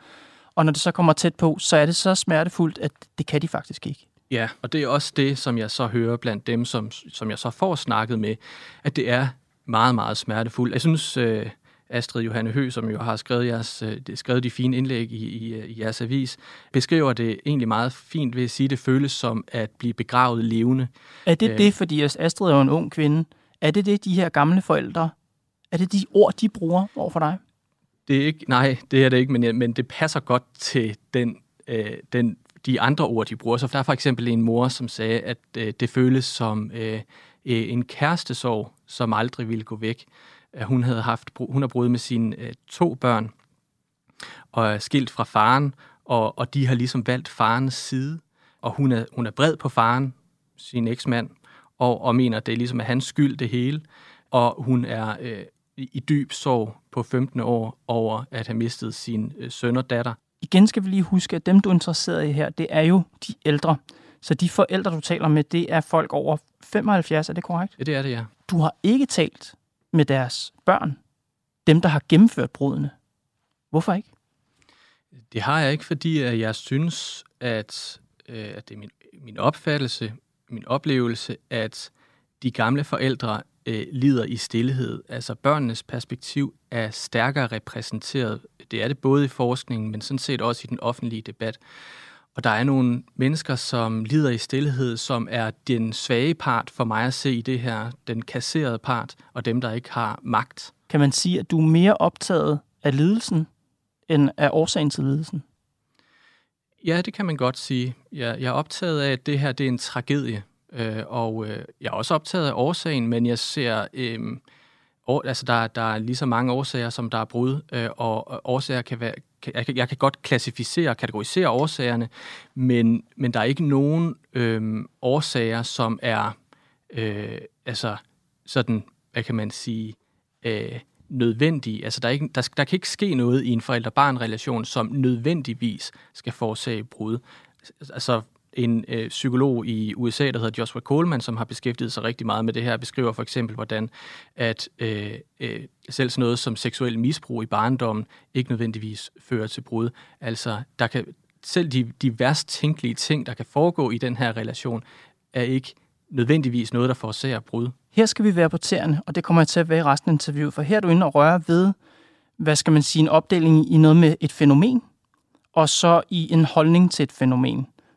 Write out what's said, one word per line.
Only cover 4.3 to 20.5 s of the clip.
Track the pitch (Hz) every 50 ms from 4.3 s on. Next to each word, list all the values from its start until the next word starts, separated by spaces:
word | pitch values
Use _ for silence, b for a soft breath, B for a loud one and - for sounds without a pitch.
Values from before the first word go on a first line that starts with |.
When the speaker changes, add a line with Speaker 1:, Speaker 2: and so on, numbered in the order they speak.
Speaker 2:
Ja, | 131 117 110 110 - -
og | - -
det | - 156 143
er | 123
også | 135 143 - - -
det, | - 139 139 139 131
som | - 139 120 117
jeg | 110 104
så | - - 123 113
hører | 107 123 117 113 120 117
blandt | - 123 107 101 - -
dem, | 120 117 120
som, | - - 117 107 110
som | - - - - - - - 110
jeg | 107 -
så | - 120
får | - - 190 190 170
snakket | 139 - - 113 110 110 110 123 110
med, | 107 104 110 B B B B B B B B B -
at | 139 -
det | 151 123 120
er | 120 127 135 131 127 - _ _ _ _ _
meget, | - 117 110 117 127 123
meget | 113 107 110 107 -
smertefuldt. | - - 104 110 117 113 - - 123 117 95
Jeg | 127
synes, | - 165 160 151 - - - 131
øh, | 120 113 110 107 110 110 - _ _ _ _ _ _ -
Astrid | 123 120 117 - - 120 113
Johanne | 113 110 117 113 113
Høgh, | 110 139 139 127
som | 120 117 113 113
jo | 107 104
har | 113 113 110
skrevet | 107 - - 127 120 123
jeres, | 120 117 113 110 - - -
øh, | 113 110 104 - 135 - -
skrevet | - - - 127 127 123
de | 123
fine | - - 127 127 127 127
indlæg | 131 135 131 117 117 113
i, | 117 113 110 -
i, | 101 117 110 113 113 110 107
i | - 113 110
jeres | 107 110 110 -
avis, | 123 113 131 139 131 123 - B B B B B B B -
beskriver | 135 - - 165 160 151 135 123
det | 113 117 113 107 - -
egentlig | 143 147 139 120 113
meget | 113 110 120 127 127
fint | - - - - 160 147 123 117
ved | 127 123
at | 120
sige, | - - 135
at | 135
det | 139 123
føles | - 135 131 135 143 135
som | - - - 120 113 110 - -
at | - 120 110 104
blive | - - - 120 113
begravet | - 113 - 127 123 127 123 120 117 113
levende. | 113